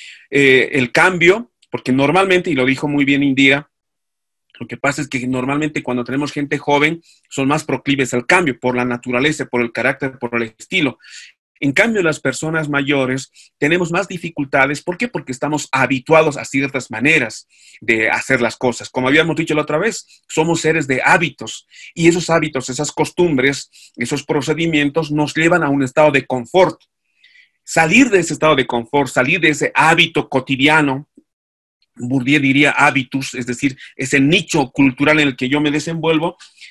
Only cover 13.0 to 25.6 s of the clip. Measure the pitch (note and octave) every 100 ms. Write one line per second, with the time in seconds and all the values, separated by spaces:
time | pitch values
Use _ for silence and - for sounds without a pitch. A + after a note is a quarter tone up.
13 | B2+ C3+ - _ - - D3 F3 E3+ F#3
14 | G3+ F#3 E3+ D#3 C3+ C#3+ C3+ C#3+ - F3
15 | A#3+ F3 - B2 C#3+ D3+ - C3 B2+ C3+
16 | - D#3+ D#3+ C#3 - C3 C#3 C3+ - A2+
17 | C#3 D#3+ A2+ - - _ - - G#2+ A2
18 | A2+ - - C3 A#2 - B2+ A#2 G#2 C3
19 | B2+ D3+ E3 D#3+ D#3+ D3+ D3 D3+ G#3+ -
20 | - _ - - E3 D#3+ D#3 D#3 C3+ B2+
21 | C#3+ F3 D#3+ - A2 - _ - - -
22 | E3 F3 E3 E3 D#3 C3+ B2 B2 D3 -
23 | A3+ - F3 C3+ C3+ C#3 - _ - -
24 | A#2 C#3+ - D3+ C3+ D3+ E3 D3+ C#3+ E3
25 | D3 D3+ C#3+ D#3 E3 F3+